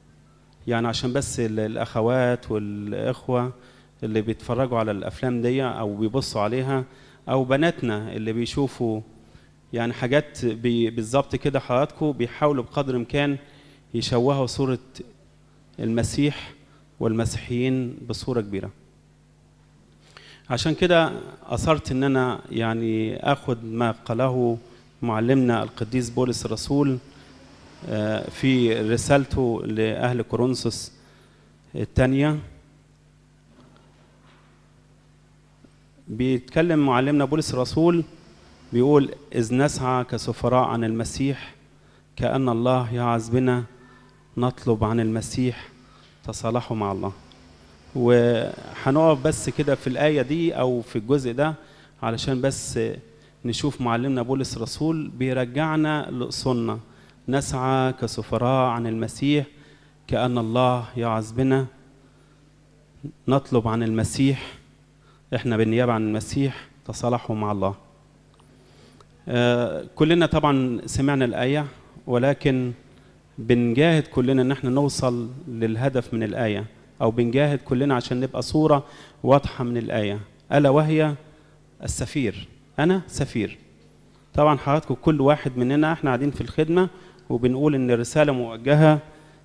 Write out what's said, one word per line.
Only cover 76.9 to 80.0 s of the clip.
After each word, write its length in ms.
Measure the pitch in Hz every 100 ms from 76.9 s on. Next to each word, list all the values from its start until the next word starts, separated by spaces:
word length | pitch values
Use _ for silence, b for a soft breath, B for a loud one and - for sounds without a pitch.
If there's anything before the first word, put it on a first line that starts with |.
| -
أو 80 | 117
بنجاهد 480 | 117 120 127 147 143
كلنا 360 | - 127 143
عشان 260 | 123 - 123
نبقى 220 | 131 -
صورة 420 | 120 156 156 143 B B B B
واضحة 420 | 123 139 - -
من 120 | 120 120
الآية، 440 | 113 110